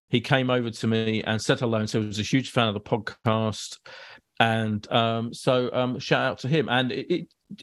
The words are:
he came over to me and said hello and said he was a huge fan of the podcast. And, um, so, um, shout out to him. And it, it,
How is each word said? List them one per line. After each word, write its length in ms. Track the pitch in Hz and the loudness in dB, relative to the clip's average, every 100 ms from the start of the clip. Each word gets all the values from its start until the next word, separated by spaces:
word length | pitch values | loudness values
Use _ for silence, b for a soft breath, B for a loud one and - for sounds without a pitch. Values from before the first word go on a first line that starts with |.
| _ | _
he 100 | 123 | -2
came 280 | - 135 127 | 2 2 4
over 220 | 123 117 | 2 0
to 160 | 110 113 | -2 0
me 380 | 113 110 110 | 2 2 0
and 180 | - 107 | 0 0
said 160 | - 131 | 2 2
hello 220 | 120 110 | 2 0
and 100 | 107 | 0
said 120 | 117 | -2
he 40 | 107 | -2
was 140 | 101 | -4
a 20 | |
huge 300 | 104 135 123 | 0 0 2
fan 160 | 131 113 | 2 2
of 60 | |
the 60 | 104 | 0
podcast. 1000 | - 120 104 - 117 110 110 104 - - - B B B _ - | -2 -2 -2 -4 0 2 0 -4 -10 -14 -20 B B B _ 2
And, 500 | 117 113 110 104 - | 2 2 0 -2 0
um, 420 | 120 113 113 117 | 2 2 0 -4
so, 360 | - - 127 123 | -4 0 2 2
um, 260 | 127 127 123 | 0 -2 -2
shout 240 | - 135 | 0 0
out 160 | 127 107 | 0 -2
to 100 | 127 | -2
him. 200 | 160 - | 0 2
And 240 | 123 127 | 0 0
it, 200 | - - | -2 -2
it, 220 | 175 165 _ - 208 | -4 -6 _ -20 -8